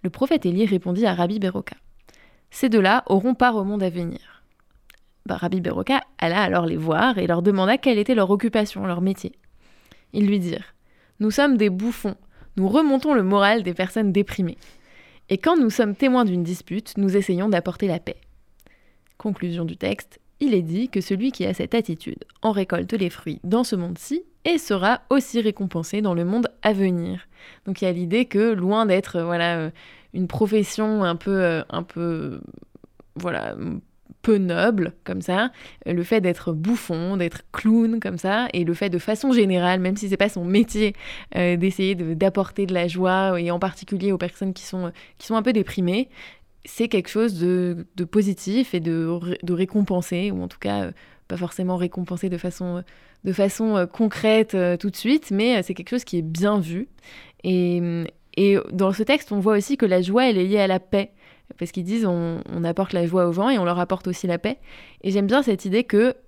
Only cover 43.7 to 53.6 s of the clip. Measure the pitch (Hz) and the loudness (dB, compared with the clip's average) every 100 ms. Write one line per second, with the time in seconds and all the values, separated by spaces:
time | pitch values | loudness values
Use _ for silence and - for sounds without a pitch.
43.7 | - - 196 196 185 175 - 190 185 - | -6 -8 -4 -2 -2 -4 -6 -8 -6 -10
44.7 | 185 175 - - _ - 226 220 220 185 | -8 -8 -10 -20 _ -2 0 2 0 0
45.7 | - 175 196 262 - - - _ _ - | -2 0 0 -4 -10 -20 -20 _ _ -20
46.7 | - 226 214 175 208 233 180 175 180 180 | -4 0 0 -2 0 0 0 0 0 0
47.7 | 170 - - 175 214 202 190 - 220 247 | -4 -10 -8 0 2 2 -2 -2 0 0
48.7 | 180 165 165 165 170 175 180 175 175 185 | -2 -2 -2 -2 -4 -6 -6 -4 -2 0
49.7 | 214 196 180 175 175 202 190 180 - - | 0 0 0 -2 -4 -2 -4 -8 -8 -4
50.7 | 101 98 - - - _ 180 175 - 180 | -4 -4 -10 -20 -20 _ -8 -6 -4 -4
51.7 | 180 175 - 175 175 190 175 180 - 180 | -2 -2 -4 -8 -6 -4 -4 -6 -8 -8
52.7 | 175 180 - _ _ 190 185 196 - | -8 -10 -20 _ _ -6 2 0 2